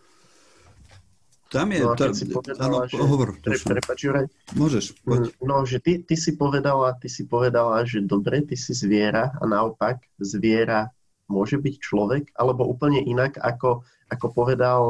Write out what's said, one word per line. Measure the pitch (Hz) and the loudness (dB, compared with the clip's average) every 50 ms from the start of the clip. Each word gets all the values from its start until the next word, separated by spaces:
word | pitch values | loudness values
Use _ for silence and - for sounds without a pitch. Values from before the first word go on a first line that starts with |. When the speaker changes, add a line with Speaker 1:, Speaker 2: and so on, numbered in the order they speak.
| _ _ _ _ _ _ _ _ _ _ _ _ - - - - - - - - _ _ _ _ _ _ _ _ _ - | _ _ _ _ _ _ _ _ _ _ _ _ -20 -20 -20 -20 -20 -20 -20 -20 _ _ _ _ _ _ _ _ _ -4
Speaker 1:
Tam | - 139 170 208 | -2 -2 0 0
je | 196 160 | 0 0
Speaker 2:
No | 127 117 | 0 0
a | 120 | 2
Speaker 1:
to, | 131 139 131 | 2 0 0
Speaker 2:
keď | - | 0
si | - - | -4 -6
povedala, | - 123 127 - 139 131 127 131 135 135 | -6 -6 -6 -6 -6 -6 -4 -2 -2 0
Speaker 1:
áno, | 127 127 127 | -2 -2 -4
Speaker 2:
že | - - | -2 0
Speaker 1:
hovor, | 143 139 143 131 123 101 90 | 2 2 4 2 2 -2 -4
Speaker 2:
pre-, | - - 107 | -6 -4 -2
Speaker 1:
prosím. | 131 127 - - | -2 -2 0 -2
Speaker 2:
prepáč, | 101 127 - - 127 - | -2 -2 -2 -6 -6 -4
Juraj. | 143 139 135 139 135 - _ _ _ - - | -2 0 0 0 -2 -2 _ _ _ -6 0
Speaker 1:
Môžeš, | 135 147 156 131 101 - - - _ - | 2 2 2 2 0 -2 -4 -10 _ -2
poď. | - 120 123 117 113 | 0 2 2 2 0
Speaker 2:
Mm, | - - 127 | -4 -6 -2
no, | 135 139 135 | 0 0 0
že | 131 123 127 127 | 0 0 -2 -2
ty, | - 165 180 175 | 2 2 0 0
ty | 175 - 165 | 0 -2 -2
si | 160 - 165 147 | -2 0 -2 0
povedala, | - 143 139 143 139 139 143 139 135 131 127 123 | 0 0 2 2 2 2 2 2 2 2 2 0
ty | - - | -2 -8
si | 123 - - - | -12 -10 -10 -6
povedala, | - 120 120 123 123 117 117 117 117 110 113 120 | -2 0 2 2 2 4 4 2 4 2 0 0
že | 117 117 107 | 0 -2 -2
dobre, | 98 90 101 104 98 - 127 147 | 0 0 0 0 0 0 0 0
ty | 147 - 127 | 0 -2 -4
si | 123 - - | -8 -6 -6
zviera | 123 123 104 98 104 104 107 104 107 110 117 139 135 | -6 -2 0 2 2 2 2 2 2 0 -2 -2 -4
a | - - | -4 -2
naopak, | 110 104 104 113 113 - - 104 113 127 123 _ _ _ | 0 0 0 0 -2 -2 -2 -2 -2 -2 -4 _ _ _
zviera | - 101 98 107 101 113 113 110 113 113 113 113 107 107 117 - _ _ _ _ _ _ - | -12 -10 -6 -4 0 2 2 4 4 2 2 0 0 -2 -4 -8 _ _ _ _ _ _ -4
môže | 101 98 104 107 143 | -2 0 0 0 0
byť | 143 143 - - | -2 -2 -4 -6
človek, | - - - 104 104 104 104 131 147 143 - - | -6 -8 -2 0 0 0 2 0 -2 -4 -6 -4
alebo | - 117 131 127 123 123 | 0 0 0 2 2 0
úplne | 123 123 123 147 147 143 131 | -2 -2 0 0 2 2 2
inak, | - 117 120 123 131 143 143 | 0 0 0 0 0 0 -2
ako, | - - 120 120 120 127 127 120 120 - _ _ _ _ | -4 -4 -4 -4 0 0 0 0 0 -4 _ _ _ _
ako | - 120 123 - 120 | -10 -8 -6 -6 -4
povedal | - 123 117 127 131 127 123 123 123 123 120 | 0 0 2 2 2 2 2 4 4 4 2